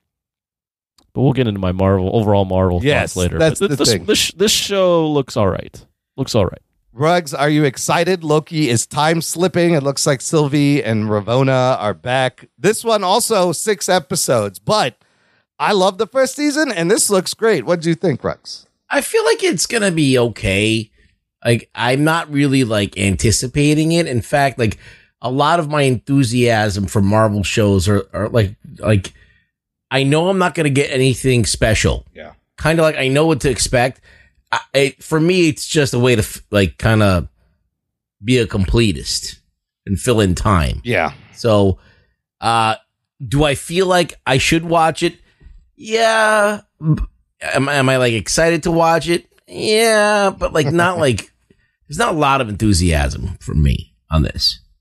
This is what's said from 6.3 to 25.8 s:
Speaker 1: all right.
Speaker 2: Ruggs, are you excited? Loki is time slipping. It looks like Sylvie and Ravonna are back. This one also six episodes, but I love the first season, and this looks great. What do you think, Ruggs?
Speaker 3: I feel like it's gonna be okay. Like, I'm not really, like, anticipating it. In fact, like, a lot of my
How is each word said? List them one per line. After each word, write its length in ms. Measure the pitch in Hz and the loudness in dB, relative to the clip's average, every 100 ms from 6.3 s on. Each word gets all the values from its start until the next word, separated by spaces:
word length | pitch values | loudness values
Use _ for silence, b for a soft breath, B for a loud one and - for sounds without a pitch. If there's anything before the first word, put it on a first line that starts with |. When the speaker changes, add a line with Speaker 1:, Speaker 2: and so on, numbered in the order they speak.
Speaker 1:
all 100 | 120 95 | 0 0
right. 140 | - _ _ _ 113 | -4 _ _ _ -4
Speaker 2:
Ruggs, 360 | 151 180 160 | 0 0 -2
are 160 | 139 147 | -2 0
you 140 | 151 | 2
excited? 600 | 151 - - 165 170 185 | 0 -2 -2 0 0 -2
Loki 460 | 160 156 147 160 147 | 0 0 0 -2 0
is 160 | 117 - | 0 -2
time 340 | - 151 165 | -2 0 0
slipping. 540 | 156 160 180 180 170 | -2 -2 -2 0 0
It 80 | 165 | 2
looks 240 | 139 139 - | 0 -2 -2
like 160 | 143 | -2
Sylvie 600 | - 165 147 147 143 143 | 0 0 0 2 2 0
and 220 | 110 110 107 | 0 -2 0
Ravonna 680 | 107 98 123 135 131 127 123 | -2 0 0 2 2 2 0
are 140 | 104 | -2
back. 560 | 87 123 127 131 - - _ | -6 -4 -2 -2 -6 -16 _
This 240 | 143 226 | -2 -2
one 220 | 233 214 | -2 -2
also 480 | 185 208 220 220 180 | 0 0 0 0 0
six 380 | 165 - 202 - | -2 -4 -4 0
episodes, 680 | 185 - 185 - 127 101 95 | -2 0 -4 0 0 -2 -6
but 380 | - 214 151 - _ _ _ _ _ - | -2 -2 -2 -6 _ _ _ _ _ -4
I 140 | 151 | -2
love 260 | 202 185 190 | 2 0 0
the 80 | 220 | -4
first 280 | 269 262 | -2 -2
season, 380 | - 294 285 311 | 0 -2 0 -2
and 180 | 202 170 | -2 0
this 200 | 240 - | 0 2
looks 240 | 190 180 | 0 -2
great. 320 | - 220 190 113 | -2 0 0 0
What 160 | 175 | -2
do 80 | 160 | 0
you 40 | |
think, 300 | 165 190 127 | -2 -2 -2
Ruggs? 420 | 95 - - - - _ _ | -4 -8 -12 -20 -20 _ _
Speaker 3:
I 140 | 285 | -4
feel 220 | - 453 453 | -2 0 0
like 160 | 453 | 0
it's 220 | 381 202 - | 0 -2 -2
gonna 240 | 233 202 | -2 0
be 280 | 165 143 127 | 2 2 2
okay. 720 | 120 104 107 95 107 113 107 _ _ _ _ _ | 0 -2 -2 0 0 0 -4 _ _ _ _ _
Like, 240 | - 117 - | -2 -2 -2
I'm 280 | - 117 135 | -4 -2 0
not 300 | 151 165 156 | 0 0 -2
really, 320 | 143 143 135 | 0 2 2
like, 340 | 127 107 101 - | 2 0 -2 -2
anticipating 920 | 101 92 117 98 127 147 147 151 156 | -2 0 0 0 -2 0 0 2 2
it. 140 | 170 165 | 0 0
In 160 | 123 | -4
fact, 360 | - 147 139 123 | -2 0 0 0
like, 200 | 113 - B B B B | -2 -4 B B B B
a 100 | 117 | -6
lot 300 | 131 143 175 | 0 2 2
of 80 | 147 | 0
my 140 | 151 | 0